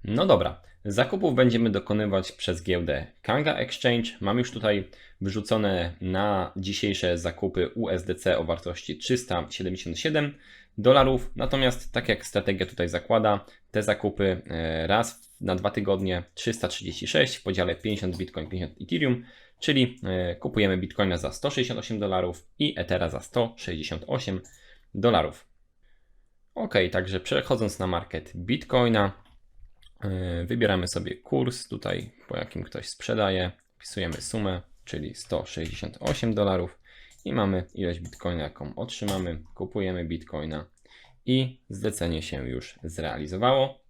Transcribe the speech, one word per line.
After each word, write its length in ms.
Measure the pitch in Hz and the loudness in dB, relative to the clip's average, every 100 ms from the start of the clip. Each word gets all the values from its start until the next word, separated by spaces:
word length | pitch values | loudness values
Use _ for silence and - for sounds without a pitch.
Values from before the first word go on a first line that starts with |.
No 220 | - 113 185 | -2 0 6
dobra, 360 | 110 - - - - 104 | 6 4 -4 -18 -12 -4
zakupów 500 | 101 127 190 190 127 | 0 2 2 2 6
będziemy 340 | 127 117 117 | 6 6 4
dokonywać 640 | 98 - 104 107 95 90 | 2 0 0 2 2 0
przez 320 | - - 85 | -6 -4 -4
giełdę 440 | 85 90 82 69 80 - | 0 0 2 -2 -4 -10
Kanga 340 | - 123 151 - | 0 0 2 0
Exchange. 540 | - - 127 117 117 - | -2 0 2 2 0 -4
Mam 160 | 98 117 | 0 2
już 140 | 123 | 0
tutaj 380 | 120 107 104 92 - - - | 0 2 2 0 -14 -20 -6
wyrzucone 760 | 98 104 101 113 104 95 85 82 | -4 -4 0 2 2 0 -2 -4
na 520 | 92 92 104 98 90 - | -2 0 2 2 0 -4
dzisiejsze 600 | 95 98 104 98 90 87 | -6 -2 0 0 0 0
zakupy 540 | 85 - 98 - 90 - | -2 -2 -2 0 -2 0
U 140 | 110 | -2
S 140 | 92 | -2
D 120 | 87 - | -2 -2
C 220 | - 85 | 2 2
o 60 | |
wartości 540 | 82 85 - 85 - 76 | 2 -2 -4 -8 -8 -8
trzysta 500 | - - - 90 80 | 0 -2 0 -4 -4
siedemdziesiąt 500 | - 92 90 - 82 | -6 -4 -4 -6 -4
siedem 380 | 160 151 147 143 - - - - | 0 0 0 -6 -20 -20 -16 2
dolarów. 540 | 107 139 131 131 - - | 8 8 8 4 -2 -4
Natomiast 580 | 120 135 131 123 - | 0 2 2 2 -4
tak 160 | 123 120 | -4 0
jak 160 | 107 - | 0 2
strategia 400 | 101 98 98 92 | -2 0 0 -2
tutaj 240 | - 87 | -2 -2
zakłada, 560 | 85 - 117 107 101 - - _ | -2 2 4 6 2 -2 -20 _
te 120 | 107 | -2
zakupy, 580 | 104 104 104 - 98 92 - | 0 2 0 2 2 2 -2
e, 380 | 82 82 80 85 | -4 -2 -2 4
raz 480 | 104 117 - - _ | 4 2 -4 -20 _
na 140 | 95 92 | -2 0
dwa 160 | 101 | 0
tygodnie, 520 | 110 101 95 95 90 87 | 0 0 2 2 -2 -4
trzysta 340 | - - 113 - | -4 -4 -2 -2
trzydzieści 400 | - 98 90 - | -4 -8 -8 -2
sześć 280 | 156 143 - | 2 2 0
w 80 | |
podziale 320 | - 92 87 85 | -4 0 0 0
pięćdziesiąt 420 | 107 104 95 87 | -2 -2 -2 -4
Bitcoin, 320 | 92 - 78 | -6 -6 -8
pięćdziesiąt 320 | 92 85 - | -6 -8 -10
Ethereum, 440 | 87 170 143 123 - - - _ | -4 0 2 0 -4 -20 -20 _
czyli, 400 | - 139 123 - | 0 4 2 0
e, 320 | 95 92 90 85 | -4 -2 -2 -4
kupujemy 420 | - - 98 92 | -4 2 4 2
Bitcoina 400 | 90 - 98 85 | -2 0 0 2
za 140 | 73 | -2
sto 180 | - 139 | -4 -4
sześćdziesiąt 300 | 143 123 113 | 0 -2 -2
osiem 200 | - 110 | -4 -4
dolarów 480 | 101 92 90 87 - _ | 0 0 0 -4 -14 _
i 200 | - - | -2 -2
Ethera 300 | 87 90 85 | -2 0 0
za 100 | 64 | -4
sto 340 | - - 117 117 | -4 0 0 -2
sześćdziesiąt 460 | - 82 73 82 - | -8 -6 -6 -8 -4
osiem 340 | 135 - 95 - - - - _ | -4 -2 -6 -6 -20 -20 -20 _
dolarów. 580 | 98 117 101 78 - - _ _ _ _ _ _ _ _ _ _ - | 2 4 4 2 -4 -20 _ _ _ _ _ _ _ _ _ _ -8
Ok, 180 | - 101 90 | 0 2 4
także 280 | 95 92 95 | 2 0 -4
przechodząc 600 | - 139 - 127 107 - | 0 0 2 2 2 0
na 80 | 92 | 0
market 440 | 87 - 80 - - | 0 -2 -10 -8 -12
Bitcoina, 760 | 90 131 - 127 120 110 98 - - - _ - - - - - | -2 -2 2 4 6 6 4 0 -20 -20 _ -20 -20 -20 -20 -8
e, 420 | 104 92 90 85 87 | -4 -2 -2 -4 -2
wybieramy 420 | 120 107 95 90 | 2 4 4 0
sobie 280 | - - - | -4 -4 -8
kurs 520 | - 135 127 123 - | -2 0 0 -2 -10
tutaj, 440 | - - 50 110 _ - | -8 -4 -4 -6 _ -8
po 100 | 50 | -8
jakim 260 | - - | -6 -8
ktoś 260 | - - - | -8 -10 -12
sprzedaje, 640 | - - 110 101 95 90 - _ _ | -10 -4 0 2 2 0 -4 _ _
wpisujemy 440 | - - 87 78 | -12 -6 -4 -4
sumę, 400 | - 113 101 90 - - - | -6 -2 -2 -2 -6 -20 -12
czyli 300 | 76 76 - | -8 -8 -10
sto 300 | - 82 - | -4 -4 -4
sześćdziesiąt 520 | - 80 - 76 - | -6 -8 -6 -10 -6
osiem 340 | - 143 117 | -2 0 0
dolarów 460 | 104 101 92 90 - - - - - - | 2 2 2 -2 -8 -20 -20 -20 -12 -4
i 80 | |
mamy 340 | 131 98 92 87 - | 0 2 0 -4 -4
ilość 240 | 92 85 | -4 -4
Bitcoina, 440 | 85 - 87 87 | -8 -8 -4 -4
jaką 320 | 76 - 76 - | -6 -8 -12 -8
otrzymamy, 680 | - - 104 95 90 78 - - | -10 -6 -4 -2 -2 -6 -10 -10
kupujemy 500 | 92 107 95 90 82 | -6 -2 -2 -2 -4
Bitcoina 600 | 82 - 78 78 78 76 _ _ - - - - | -6 -6 -8 -6 -8 -10 _ _ -20 -20 -12 0
i 360 | 127 127 - _ | 2 2 -6 _
zlecenie 520 | 98 107 - 85 80 | -4 -4 -2 -2 -2
się 280 | - 67 64 | -4 -8 -6
już 300 | 64 - - | -8 -10 -12
zrealizowało. 1000 | 80 78 78 62 76 92 123 135 135 131 _ | -12 -6 -6 -6 -6 0 4 4 2 -2 _